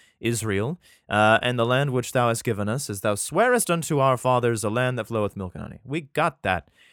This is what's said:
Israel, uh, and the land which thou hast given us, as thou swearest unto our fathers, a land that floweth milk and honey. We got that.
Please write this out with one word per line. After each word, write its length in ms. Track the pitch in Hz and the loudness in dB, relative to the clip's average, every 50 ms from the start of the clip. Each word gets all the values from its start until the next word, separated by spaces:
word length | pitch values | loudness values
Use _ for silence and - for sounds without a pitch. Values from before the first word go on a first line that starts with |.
| _ _ _ _ | _ _ _ _
Israel, 600 | - 113 120 107 110 110 98 98 107 131 175 - _ _ _ _ _ | -2 -2 -2 -2 -2 -2 -2 0 -2 -2 -6 -8 _ _ _ _ _
uh, 340 | - - 104 107 110 110 110 - | -2 2 4 6 6 6 4 4
and 160 | 123 123 123 | 0 0 0
the 80 | 117 | 0
land 240 | 120 127 131 143 143 | 2 2 0 0 0
which 220 | 127 127 117 - - | -2 -2 -4 -2 0
thou 160 | 131 123 117 | 0 2 2
hast 160 | 113 113 - | 0 0 -2
given 240 | 120 110 98 101 104 | -4 -2 -2 -2 -2
us, 180 | 113 139 139 - | -2 -4 -4 -6
as 140 | 104 98 - | -8 -4 -2
thou 120 | 110 104 | -2 -2
swearest 560 | 101 - - 147 175 226 254 254 233 - - | -2 -4 -4 0 2 2 4 2 2 2 0
unto 280 | 175 170 151 - 160 139 | -2 -2 -2 -2 0 2
our 180 | 135 135 127 | 4 4 2
fathers, 480 | 117 - 131 127 123 117 120 117 107 104 | 2 2 2 2 2 2 0 0 0 -2
a 60 | 104 | -2
land 280 | 107 120 127 127 127 120 | -2 0 -2 -2 -2 -4
that 100 | 107 - | -6 -4
floweth 280 | 117 110 104 98 - | -2 -2 -2 -2 -4
milk 180 | 101 95 90 - | -6 -10 -10 -10
and 80 | - 82 | -12 -14
honey. 180 | 80 - - _ | -14 -16 -18 _
We 180 | 120 139 170 135 | -10 -8 -8 -8
got 400 | 135 _ 147 156 165 147 _ - | -6 _ 0 0 0 -2 _ -2
that. 260 | 98 92 85 - _ _ _ _ _ | -2 -2 -2 -4 _ _ _ _ _